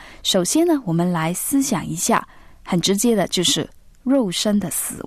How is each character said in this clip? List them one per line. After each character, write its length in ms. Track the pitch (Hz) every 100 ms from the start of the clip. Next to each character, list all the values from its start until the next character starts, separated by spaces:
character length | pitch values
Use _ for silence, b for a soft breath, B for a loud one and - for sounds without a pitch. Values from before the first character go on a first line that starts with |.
| B B
首 220 | - 202
先 220 | 175 311 349
呢， 80 | 302
我 80 | 214
们 180 | 165 180
来 220 | 175 160
思 300 | 180 - 277
想 240 | 269 180 156
一 80 |
下， 320 | 165 - - - b b b
很 160 | - 180
直 160 | 170 202
接 200 | 240 220
的 100 | 165
就 140 | 185
是 260 | 170 170 - - - -
肉 280 | 254 277 208
身 300 | 175 214 208
的 100 | 190
死 320 | - - -